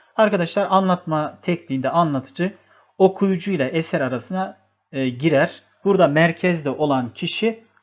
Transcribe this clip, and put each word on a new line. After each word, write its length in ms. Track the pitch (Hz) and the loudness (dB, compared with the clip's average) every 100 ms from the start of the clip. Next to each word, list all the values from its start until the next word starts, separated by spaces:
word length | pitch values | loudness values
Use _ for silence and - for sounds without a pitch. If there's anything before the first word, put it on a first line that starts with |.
| _ - | _ 0
Arkadaşlar 520 | 214 196 165 202 175 | 2 2 -2 -2 0
anlatma 720 | 190 190 180 160 156 147 - | 2 2 0 -2 -4 -4 -6
tekniğinde 480 | - 170 - 135 127 | -4 -4 -4 -4 -2
anlatıcı 640 | 127 156 139 131 - 180 - _ _ _ - | 0 0 -2 -6 -6 -6 -6 _ _ _ 2
okuyucuyla 680 | 190 190 196 185 202 175 131 | 2 2 -2 -2 -2 -4 -2
eser 340 | 165 165 165 | -2 -2 -2
arasına, 560 | 131 123 - 185 196 - _ _ _ | -2 -4 -6 -6 -6 -10 _ _ _
e, 180 | 143 131 | -4 -4
girer. 520 | 123 160 139 170 - _ _ | 0 2 2 2 -4 _ _
Burada 240 | 196 185 156 | 0 4 4
merkezde 640 | 151 165 165 180 170 143 | 4 2 2 -2 -2 -2
olan 440 | 123 151 131 120 | -2 0 0 -4
kişi 500 | - 170 - 226 220 _ _ | -6 -8 -2 -2 -4 _ _